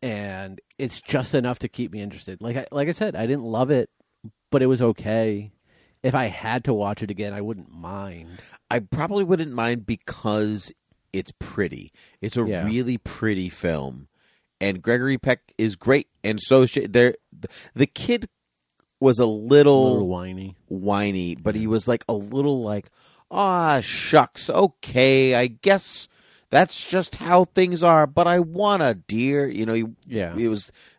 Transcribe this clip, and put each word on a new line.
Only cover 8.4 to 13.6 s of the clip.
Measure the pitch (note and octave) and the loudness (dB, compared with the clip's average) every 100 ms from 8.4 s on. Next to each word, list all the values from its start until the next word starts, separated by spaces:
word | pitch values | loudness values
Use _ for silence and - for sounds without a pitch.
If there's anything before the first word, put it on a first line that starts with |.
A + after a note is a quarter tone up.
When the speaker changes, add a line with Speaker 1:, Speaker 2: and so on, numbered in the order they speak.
| - - - | -20 -20 -4
Speaker 2:
I | A#2+ | -4
probably | G2 - D#3+ G3+ F3 | -4 -6 -2 -2 0
wouldn't | D#3+ D#3 | 0 -2
mind | A#2+ A#2 A#2+ G#2 | -4 -2 -2 -4
because | A2 - - A2 G#2+ G#2+ G#2 - - _ _ _ | -8 -8 -6 -2 0 0 -2 -8 -18 _ _ _
it's | F#2+ - - | -8 -8 -14
pretty. | - - F2 B1 G1+ _ _ - | -12 -4 -4 -6 -16 _ _ -12
It's | G#2+ A#2+ | -6 -2
a | A2 | -2
Speaker 1:
Yeah. | F#2 G#2 | -2 -2
Speaker 2:
really | A#2 B2 A#2+ | -2 -2 -4
pretty | - - A2 F#2+ F#2 | -8 -4 -2 -2 -4
film. | - | -4